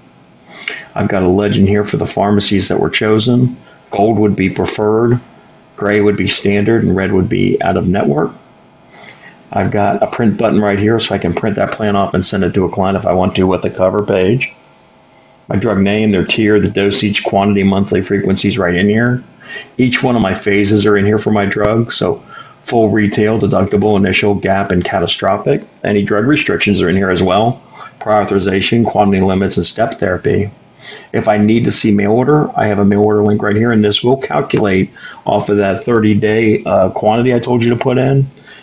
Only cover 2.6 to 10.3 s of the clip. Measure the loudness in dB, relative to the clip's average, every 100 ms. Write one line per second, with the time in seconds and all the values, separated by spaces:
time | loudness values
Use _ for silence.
2.6 | 0 0 -2 -2 0 2 2 2 0 -2
3.6 | -14 -20 -10 -2 0 2 0 0 -2 -2
4.6 | -4 -2 0 2 2 0 -4 -20 -20 -20
5.6 | _ -6 0 2 2 0 -2 -2 0 0
6.6 | 2 2 2 0 0 0 0 0 0 0
7.6 | 0 0 0 0 0 -2 -2 -6 -20 -20
8.6 | _ _ -20 -20 -20 -20 -20 -20 -8 -4
9.6 | -2 0 0 0 -2 0 0